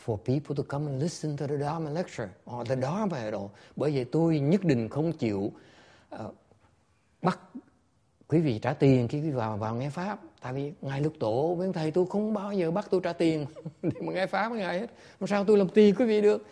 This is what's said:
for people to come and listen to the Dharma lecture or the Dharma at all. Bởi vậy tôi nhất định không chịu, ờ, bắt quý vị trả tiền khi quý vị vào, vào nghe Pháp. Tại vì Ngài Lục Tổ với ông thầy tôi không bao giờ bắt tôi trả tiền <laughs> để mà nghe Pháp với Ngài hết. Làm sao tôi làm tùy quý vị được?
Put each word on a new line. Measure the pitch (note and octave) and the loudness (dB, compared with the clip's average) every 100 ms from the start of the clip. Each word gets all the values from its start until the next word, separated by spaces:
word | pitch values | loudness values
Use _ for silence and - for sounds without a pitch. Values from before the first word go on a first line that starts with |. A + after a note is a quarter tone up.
for | - G#2 | -6 -4
people | - C#3 D3 C#3+ | -2 -2 -2 -6
to | C#3 | -6
come | C#3 D3+ | -6 -6
and | C3 | -4
listen | E3+ - D#3 C#3+ | -6 -4 -6 -6
to | C#3+ | -4
the | D3 | -4
Dharma | C#3+ E3 D3+ | -4 -4 -6
lecture | D#3+ F#3 - G2+ - - A#2+ | -6 -6 -8 -12 -12 -12 -10
or | A#2+ | -4
the | C3 | -2
Dharma | C3 G3 G#3 C#3 | -2 -2 -2 -4
at | G#2+ | -6
all. | G#2 G2+ - - - | -6 -8 -14 -16 -4
Bởi | D3+ | 0
vậy | C#3 | 0
tôi | A#2+ D#3 E3 D#3 | 0 2 4 4
nhất | C#3 F#3+ | 4 2
định | F3 A#2+ A2 | 4 2 0
không | C#3 E3 | -2 -2
chịu, | - A2+ G2+ G#2 - - - - - _ | -2 -2 -2 -4 -8 -20 -20 -20 -20 _
ờ, | - - - _ _ _ _ _ _ _ _ | -14 -14 -16 _ _ _ _ _ _ _ _
bắt | F3 - - C4 - _ _ _ _ _ - | -2 -2 -10 -20 -20 _ _ _ _ _ 0
quý | D3+ | 2
vị | D3+ G#2+ | 2 0
trả | B2 | -2
tiền | D3 C#3 B2+ A#2 | 4 6 6 4
khi | D3 | -2
quý | D#3+ | -2
vị | |
vào, | B2+ A2 G#2 | -2 -2 -2
vào | A2 | -4
nghe | A#2 C#3+ | -4 -6
Pháp. | F3 F#3+ G3+ - _ | -6 -6 -8 -12 _
Tại | B2 | -8
vì | C3+ C#3+ - | -6 -8 -8
Ngài | C3+ C#3 | -6 -2
Lục | D3+ D#3 | -4 -2
Tổ | A2+ A#2 D#3+ | -2 0 0
với | F3 F#3+ | -2 -2
ông | |
thầy | F3 D#3 | -2 0
tôi | F3+ F3+ | 0 0
không | G3+ G#3+ | 0 -2
bao | G#3 G3+ | -4 -2
giờ | G3+ E3 | -2 0
bắt | F#3 - | -2 0
tôi | F#3 | 0
trả | F3+ | 0
tiền | E3+ E3 D#3+ C#3 - | 0 2 2 -4 -10
<laughs> | D#3+ - | -14 -4
để | E3+ - | -4 -2
mà | E3 | -4
nghe | F3 F#3 | -4 -2
Pháp | G3 A3+ | 0 -2
với | A#3 | -2
Ngài | F3 F3 | -4 -4
hết. | A#3 - - - | -6 -12 -20 -10
Làm | F3+ | -2
sao | G3+ | 0
tôi | G3+ G3+ | 4 4
làm | F3+ | 6
tùy | A3 G#3 | 8 8
quý | G3 | 8
vị | A#3 G#3 | 4 4
được? | G#3 G#3+ - | 4 2 -4